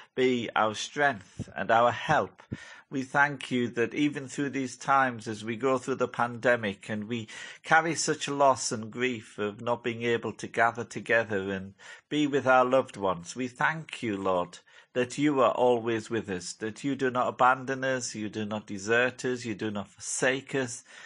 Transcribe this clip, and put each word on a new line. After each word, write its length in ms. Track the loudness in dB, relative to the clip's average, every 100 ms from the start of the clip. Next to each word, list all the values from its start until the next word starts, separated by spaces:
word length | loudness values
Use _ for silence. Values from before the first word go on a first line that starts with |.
| -10 0
be 340 | 2 2 0 0
our 180 | 0
strength 760 | 0 -8 0 0 0 -10 -12 -10 -6
and 140 | 4
our 220 | 6 6
help. 500 | 2 2 2 2 -8 -14 -12 -12 -20 -8
We 120 | -6
thank 480 | 0 2 2 2 -2
you 200 | 0 0
that 260 | 0 0 2
even 320 | 0 -2 -8
through 240 | -4 -2
these 260 | -2 -6 -6
times, 500 | 2 4 4 -2 -8
as 160 | -8
we 120 | -6 -2
go 240 | 0 0
through 160 | 0 -2
the 120 | -2
pandemic 840 | 0 -2 0 2 2 2 -6 -8
and 160 | -8 -4
we 220 | -8 -8 -14 -16 -12
carry 320 | 4 4 4 -2
such 320 | -2 -2 -2
loss 440 | 2 4 4 0
and 200 | -6 -8
grief 480 | -2 -2 -2 -10 -4
of 220 | -4 -4
not 220 | -4 -2
being 200 | -2 -2
able 280 | 0 0 -2
to 120 | -8 -6
gather 380 | 2 2 2
together 680 | -8 -8 0 2 2 -2 -2
and 220 | -4 -6 -16 -20 -20 -6
be 200 | -2 0
with 180 | 2 6
our 180 | 6
loved 320 | 6 4 2 -2
ones, 400 | -2 -2 -6 -6
we 120 | -6
thank 560 | -2 -2 -2 -10 -8
you, 120 | -4 -2
Lord, 440 | 0 0 0 -8 _ -20 _
that 240 | -2 -2 0
you 240 | 2 4
are 120 | 4
always 580 | 6 4 4 2 -2 -2
with 180 | -4 -2
us, 240 | -6 -6
that 300 | -8 -8 -4
you 120 | -4 0
do 140 | 0
not 200 | 0 0
abandon 540 | 4 4 4 -2 -4
us, 300 | -2 -2 -4
you 160 | -6 -6
do 160 | -6 -4
not 220 | -6 -6
desert 580 | -8 0 2 2 0 -4
us, 180 | -4
you 120 | -6 -4
do 160 | -4
not 160 | -4 -8
forsake 680 | -12 -8 0 0 0 -2
us. 300 | -4 -4 -8 -16 -20